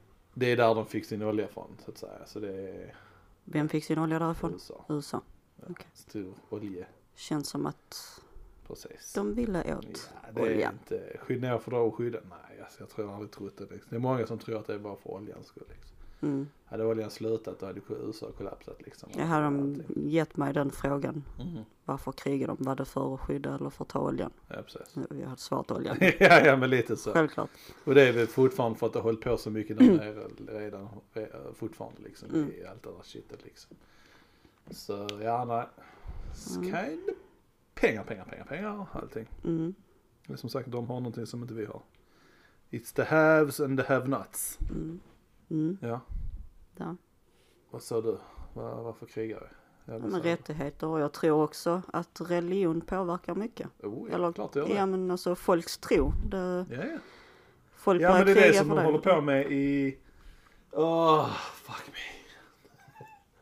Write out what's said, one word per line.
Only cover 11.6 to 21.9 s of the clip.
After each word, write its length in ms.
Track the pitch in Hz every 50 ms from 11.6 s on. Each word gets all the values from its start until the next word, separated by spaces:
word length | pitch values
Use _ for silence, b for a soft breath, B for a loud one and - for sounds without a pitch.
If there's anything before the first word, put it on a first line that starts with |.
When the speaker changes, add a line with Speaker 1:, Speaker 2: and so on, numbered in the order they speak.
| - - 123 120 117 110
Speaker 1:
att 60 | 110
skydda. 240 | - 120 120 117 - - -
Nej, 300 | - - - - - - -
alltså, 160 | - - - 98
jag 60 | -
tror 240 | - - 107 101 98
aldrig 160 | 104 104 101
trott 260 | - - 101 98 -
det, 60 | - 101 -
liksom. 160 | - 95 - -
Det 60 | 113
är 40 | 117
många 260 | 123 127 131 123 110
som 120 | - 117 110
tror 200 | - - 113 107
att 80 | 107
det 80 | - 107
är 40 | 104
bara 180 | 107 104 98
för 140 | - - -
oljans 360 | - 98 107 - - - -
skull, 180 | - - - - -
liksom. 260 | - - - - - b b b b b
Speaker 2:
Mm. 280 | - 147 139 135 143 147 - _ _
Speaker 1:
Hade 200 | _ - 110 110
oljan 240 | 113 113 113 107 107
slutat, 500 | - - - 110 113 110 - 95 92 -
då 60 | 95
hade 140 | 98 95 101 - -
U 220 | 107 - 117 107
S 120 | - - 110
A 40 | 110 - -
kollapsat, 440 | 98 98 - - - - - - -
liksom. 280 | - - - - - -
Speaker 2:
Ja, 80 | - 147
hade 200 | 165 165 151 151
de 160 | 147 143 143 139 139 143 -
Speaker 1:
Allting. 280 | - - - - 147 147
Speaker 2:
gett 280 | 156 165 151 - -
mig 160 | 160 143 139 139
den 180 | 147 143 139
frågan. 540 | - - - 139 139 143 135 127 135 151 139 - - -
Speaker 1:
Mhm. 240 | 123 180 170 110 107 - _ _ _
Speaker 2:
Varför 280 | -